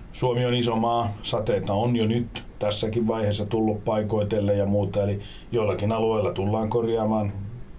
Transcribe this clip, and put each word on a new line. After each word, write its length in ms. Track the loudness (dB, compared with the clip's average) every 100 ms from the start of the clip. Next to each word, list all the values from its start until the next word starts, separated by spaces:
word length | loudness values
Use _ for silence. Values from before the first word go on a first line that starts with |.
| -10
Suomi 340 | -2 0 2 2
on 80 |
iso 220 | 2 2 2
maa, 380 | 2 2 0 -4
sateita 500 | -4 -2 0 0 2
on 220 | 0 2 2
jo 100 | 2
nyt 380 | 0 -2 -8 -12 -4
tässäkin 480 | -2 0 0 0 0
vaiheessa 380 | 2 0 0 0
tullut 400 | 0 2 0 0
paikoitelle 680 | 0 0 0 0 2 2
ja 120 | 2 2
muuta, 380 | 2 2 0
eli 160 | 0 0 -6 -14 -4
joillakin 400 | 0 0 0 0
alueilla 400 | 2 2 2 0
tullaan 380 | 0 0 0 0
korjaamaan 640 | 0 2 0 2 0 -2 -4 -10 -10 -12